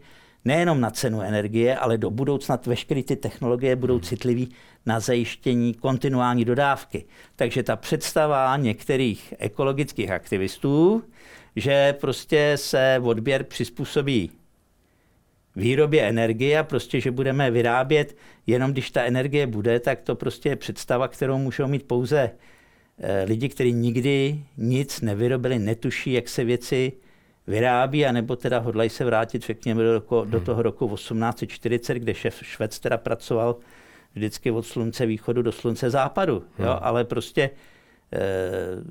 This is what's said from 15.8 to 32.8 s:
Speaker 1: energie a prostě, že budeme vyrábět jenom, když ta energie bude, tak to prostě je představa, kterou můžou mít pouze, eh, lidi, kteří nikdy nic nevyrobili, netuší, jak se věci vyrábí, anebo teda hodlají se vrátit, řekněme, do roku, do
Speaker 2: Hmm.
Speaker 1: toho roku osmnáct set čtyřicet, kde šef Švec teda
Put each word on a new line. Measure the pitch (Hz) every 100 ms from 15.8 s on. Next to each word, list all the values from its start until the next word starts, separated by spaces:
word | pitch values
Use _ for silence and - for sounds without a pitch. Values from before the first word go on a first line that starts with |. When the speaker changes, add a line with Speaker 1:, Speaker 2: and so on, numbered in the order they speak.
| 147 151 104
Speaker 1:
energie | 113 113 113 135 151
a |
prostě, | 151 127 - 135
že | 127
budeme | 123 135 135 135
vyrábět | 120 117 123 135 151 143 - - - -
jenom, | 120 131
když | 139 -
ta | 139
energie | 123 127 139 147 135
bude, | 110 113 120
tak | 123 135
to | -
prostě | 120 131 - 151
je | 131
představa, | - 104 - 123 131
kterou | - 135 135
můžou | 135 - 135
mít | 139
pouze, | - 123 123 147 123 - - - _ _ _ -
eh, | - 98
lidi, | 95 113 131
kteří | - 123
nikdy | 120 120 120 131 139 139 151 143 -
nic | 113 127 139 -
nevyrobili, | 113 101 120 127 127 123
netuší, | 101 113 131 - 139
jak | 123 117
se | -
věci | 117 123 - 131 131 - - _ _ _ -
vyrábí, | 107 123 123 135 147 139
anebo | 120 113 123
teda | 131 120
hodlají | 117 107 113
se | -
vrátit, | 123 110 113 120
řekněme, | - 110 120 113
do | 113
roku, | 110 - 117
do | 107 113
Speaker 2:
Hmm. | 90
Speaker 1:
toho | 117
roku | 113 - 127
osmnáct | 104 - 113 113 -
set | 113
čtyřicet, | - 117 120 -
kde | 123 110
šef | 95 117 -
Švec | - - 107
teda | -